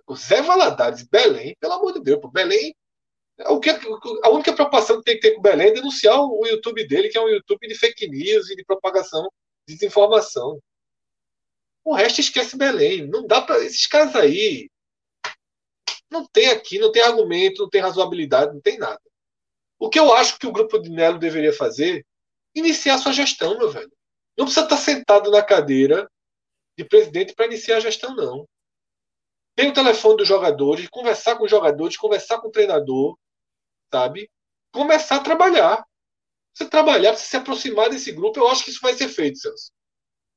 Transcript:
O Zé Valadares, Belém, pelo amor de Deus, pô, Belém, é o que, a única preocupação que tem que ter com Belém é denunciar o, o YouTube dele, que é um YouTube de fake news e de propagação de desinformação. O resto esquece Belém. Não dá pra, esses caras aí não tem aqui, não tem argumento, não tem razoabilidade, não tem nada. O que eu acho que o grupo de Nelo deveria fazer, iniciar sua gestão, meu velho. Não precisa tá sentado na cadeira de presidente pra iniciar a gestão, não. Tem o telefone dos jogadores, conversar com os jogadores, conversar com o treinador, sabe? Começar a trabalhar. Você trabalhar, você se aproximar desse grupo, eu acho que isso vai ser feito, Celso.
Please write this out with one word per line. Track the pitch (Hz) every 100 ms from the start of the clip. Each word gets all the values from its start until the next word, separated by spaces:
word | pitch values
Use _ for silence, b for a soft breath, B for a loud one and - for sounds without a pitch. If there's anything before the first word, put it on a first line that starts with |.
| -
O | 131
Zé | - 220
Valadares, | 311 370 349 - 120 117
Belém, | - 214 240 - 135 -
pelo | 320
amor | 359 392
de | 359
Deus, | - 220
pô, | 131
Belém, | 175 349 415 311 - _ _ _ _ _ _
é | -
o | 277
que, | 302
a | 311 226 214 240 220 226
única | 294 330
preocupação | 320 285 262 214 220
que |
tem | - 220
que |
ter | 220 220
com |
Belém | 202 156 196
é |
denunciar | 240 269 262 214 262
o, | 285 214
o | 226
YouTube | 220 233 220 160
dele, | 294 208
que | 453
é |
um | 440
YouTube | 415 - 403 453
de | 440
fake | - - 392
news | 277 359 427 -
e | -
de |
propagação | - 381 381 381 - 156 190 _ _ _ _
de | 160
desinformação. | 202 208 208 220 - - 120 147 _ _ _ _ _ _ _ _ _ _ _ _
O | 311
resto | 247 220 262
esquece | - 254 240 262
Belém. | 277 185 151 185 143
Não | 214 220
dá | 254
pra, | - 214
esses | 214 - -
caras | 294 302 254
aí | 147 175 214 135 101 _ _ _ _ _ - - _ _ _ _ - - _
não | 320 277
tem | - 262
aqui, | 220 - 196
não | 220
tem | 226
argumento, | 233 226 175 170 190 190
não | 202
tem | 196
razoabilidade, | 185 170 170 175 147 160 147
não | 147
tem | 202 254
nada. | 120 - _ _ _ _ _ _ _ -
O | 220
que | 311
eu | 320
acho | - - -
que | 262
o |
grupo | 196 220 -
de | 165
Nelo | 165 165 170
deveria | 165 160 151
fazer, | 147 139 127 175 185 - _ _ _ _ 302
iniciar | 330 311 285 269
sua | 269
gestão, | 262 277 - 160 240
meu | 226
velho. | - - _ _ _ _ -
Não | 269
precisa | 320 311
tá | 285
sentado | - 262 - 202 208
na | 208
cadeira | 208 190 147 135 135 170 208 _ _ _ _ _ _ -
de | 151
presidente | 214 214 165 190
pra | - 233
iniciar | 226 - 220
a |
gestão, | 220 214 254 254
não. | 131 143 151 _ _ _ _ _ _ _ _ _ _ -
Tem | 277
o |
telefone | 277 254 220 214 214
dos | 196
jogadores, | 196 180 139 139 156 175
conversar | 240 240 202 240 233
com |
os | 208
jogadores, | 208 165 147 339 -
conversar | 214 202 - 226
com | 226
o |
treinador, | 220 202 151 139 131 139 - _ _ _ _ _ _ -
sabe? | 131 127 170 214 _ _ _ _
Começar | 240 294 311 311 277
a |
trabalhar. | 277 320 359 339 170 220 - _ _ _ _ _ _
Você | - 294
trabalhar, | 311 311 233 202 220
você | -
se | 262
aproximar | 277 240 269 208 233
desse | 262 -
grupo, | 156 196 269
eu | 247
acho | 262
que | -
isso | 254
vai | 254
ser | 247 277
feito, | - 147 131
Celso. | - - - _ _ _ _ _ _